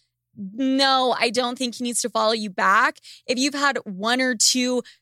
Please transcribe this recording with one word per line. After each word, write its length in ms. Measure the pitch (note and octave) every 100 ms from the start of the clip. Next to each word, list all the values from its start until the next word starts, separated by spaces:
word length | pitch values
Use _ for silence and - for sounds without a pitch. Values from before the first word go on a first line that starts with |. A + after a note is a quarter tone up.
| _ _ _ -
no, 800 | F#3+ A3 C4 C4+ C4+ C4 B3+ -
I 120 | A#3+
don't 300 | A#3 B3 B3
think 160 | B3 -
he 80 |
needs 180 | A#3+ A3+
to 80 | A#3
follow 220 | A3+ A3
you 160 | A3+ G#3+
back. 500 | F#3 F#3+ G#3 C#4+ - - - -
If 100 | B3
you've 160 | C#4
had 240 | C#4 C#4+ B3+ G#3+
one 340 | F#3 A3 B3
or 140 | B3+
two 480 | A3 - B3+ B3 B3 - -